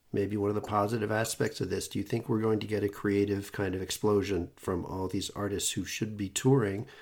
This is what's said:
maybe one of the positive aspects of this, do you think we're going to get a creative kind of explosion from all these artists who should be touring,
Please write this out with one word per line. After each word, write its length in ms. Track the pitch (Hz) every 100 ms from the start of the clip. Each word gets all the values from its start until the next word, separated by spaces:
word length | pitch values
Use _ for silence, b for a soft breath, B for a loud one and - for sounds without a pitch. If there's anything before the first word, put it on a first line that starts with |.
| _
maybe 240 | 107 98 104
one 120 | 101
of 60 | 104
the 60 |
positive 500 | 101 104 104 117 107
aspects 480 | 107 113 - 110 -
of 80 | 95
this, 180 | 95 -
do 120 | 101
you 40 | -
think 220 | 120 -
we're 100 | 110
going 180 | 110 107
to 60 | 107
get 160 | 104
a 60 | 101
creative 640 | - 104 101 101 98 98
kind 240 | - 98 92
of 60 |
explosion 680 | 95 - 107 101 95 90 85 -
from 300 | - 87 -
all 220 | 95 92
these 220 | 98 -
artists 400 | - 101 98 -
who 100 | 107
should 320 | 90 - 107 104
be 140 | 98
touring, 580 | - 131 135 104 98 - B